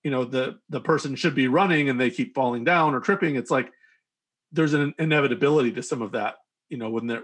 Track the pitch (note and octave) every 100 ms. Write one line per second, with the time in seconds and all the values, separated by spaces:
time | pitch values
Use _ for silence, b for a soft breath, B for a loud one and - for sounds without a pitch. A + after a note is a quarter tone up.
0 | D3+ C3 B2 C3 B2+ - - C#3+ - D3+
1 | D3 C3 F3 C#3 C3 D3 F#3+ D#3 C#3 B2+
2 | B2 B2 B2+ C#3 B2+ A#2+ A#2+ F3 D#3 C3
3 | D#3+ G3 E3+ C3+ A#2 C#3 B2+ b b b
4 | b _ _ _ _ D#3 D#3 D3 C#3+ -
5 | D#3+ D3 C#3 A2+ C#3+ D3+ B2 A2 - C3
6 | G#2+ A2+ G#2 - _ _ - B2+ A2 A2+
7 | A#2 A#2